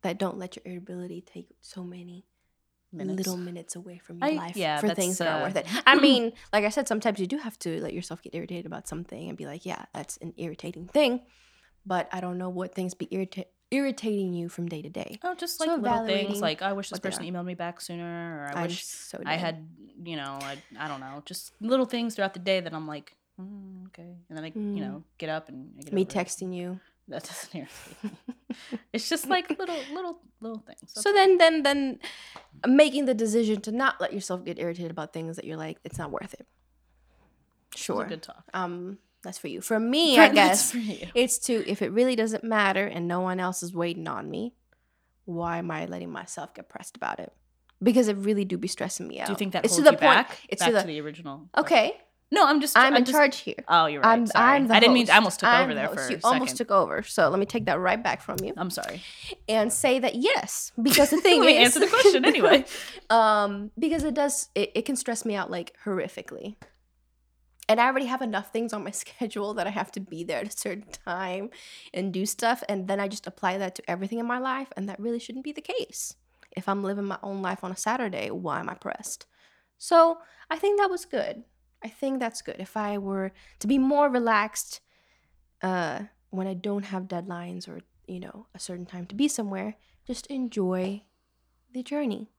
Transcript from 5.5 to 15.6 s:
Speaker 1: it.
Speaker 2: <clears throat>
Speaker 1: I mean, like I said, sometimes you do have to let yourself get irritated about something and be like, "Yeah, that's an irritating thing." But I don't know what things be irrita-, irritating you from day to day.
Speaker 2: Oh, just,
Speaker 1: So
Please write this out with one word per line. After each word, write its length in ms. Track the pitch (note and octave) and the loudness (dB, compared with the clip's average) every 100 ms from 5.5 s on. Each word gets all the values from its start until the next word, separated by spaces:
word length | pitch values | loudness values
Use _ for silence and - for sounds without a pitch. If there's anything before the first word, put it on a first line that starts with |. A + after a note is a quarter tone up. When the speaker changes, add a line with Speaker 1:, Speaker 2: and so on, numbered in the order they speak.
| F#3+ | -2
Speaker 1:
it. 100 | - G#3+ | -2 2
Speaker 2:
<clears throat> 100 | C4 | 6
Speaker 1:
I 80 | |
mean, 380 | C#4+ C#4+ B3+ A#3 - - | 8 8 6 2 -4 -2
like 120 | G#3 | 0
I 60 | G#3 | 2
said, 180 | B3 C4+ | 0 -2
sometimes 320 | G#3+ A3+ G#3 | 0 0 -2
you 80 | F#3 | -4
do 100 | C4+ | -4
have 180 | A#3 - | -8 -10
to 200 | F3 E3 | -8 -6
let 120 | E3 | -6
yourself 280 | E3+ F3 E3 | -8 -10 -14
get 140 | - | -12
irritated 320 | E3 F3 F3 E3 | -12 -10 -10 -10
about 220 | E3 - | -12 -12
something 400 | D#3+ F3 - E3+ | -12 -12 -12 -12
and 100 | D#3 | -12
be 80 | D3 | -12
like, 180 | D3+ | -12
"Yeah, 200 | F3+ - - | -10 -12 -10
that's 220 | - C#3+ - | -14 -12 -12
an 180 | E3 - | -14 -10
irritating 520 | E3 D#3+ - E3+ F3+ | -12 -10 -12 -12 -2
thing." 320 | C#4+ C#4 B3 _ _ _ _ _ _ G3 | 2 2 0 _ _ _ _ _ _ -4
But 220 | F3+ - | -4 -2
I 80 | F#3 | -6
don't 160 | F3+ F3+ | -6 -6
know 120 | F#3 | -8
what 260 | F3+ F3+ | -6 -8
things 200 | F3+ F#3 | -6 -6
be 120 | F3+ - | -6 -8
irrita-, 400 | F#3+ F#3 - F3+ _ _ | -6 -6 -8 -14 _ _
irritating 640 | C4+ C#4 C4+ A3 G#3 F#3+ | -2 -2 -4 -4 -2 -2
you 140 | F3 E3+ | -4 -8
from 200 | - E3+ | -8 -8
day 140 | D#3+ | -8
to 60 | D3+ | -10
day. 300 | F3+ - G#3+ | -10 -12 -8
Speaker 2:
Oh, 140 | F4 F4+ | -8 -8
just, 220 | E4+ | -8
Speaker 1:
So 80 | - | -4